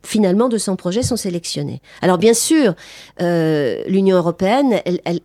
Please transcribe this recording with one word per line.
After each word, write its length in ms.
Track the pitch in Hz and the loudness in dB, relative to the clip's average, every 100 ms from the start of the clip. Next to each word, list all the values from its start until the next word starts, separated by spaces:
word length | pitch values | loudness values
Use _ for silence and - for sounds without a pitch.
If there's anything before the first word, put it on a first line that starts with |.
finalement, 460 | - 220 196 208 254 | -6 0 2 2 0
deux 100 | 220 | -2
cents 180 | 202 185 | -4 -4
projets 260 | 180 202 | -4 -4
sont 140 | 254 233 | -4 -4
sélectionnés. 640 | 202 175 - - 143 127 - - | -6 -8 -8 -8 -8 -10 -16 -4
Alors, 160 | 175 180 | 0 4
bien 180 | 214 | 4
sûr, 400 | 226 - 320 240 165 - - - - | 2 2 2 2 0 -8 -20 -20 -6
euh, 600 | 175 170 160 151 135 82 - | -2 0 0 0 0 -4 -2
l'Union 300 | 190 190 185 | 0 4 2
européenne, 640 | 170 170 190 254 277 202 - | 2 0 0 2 2 0 -2
elle, 140 | 175 | -4
elle, 160 | - 175 | -4 -4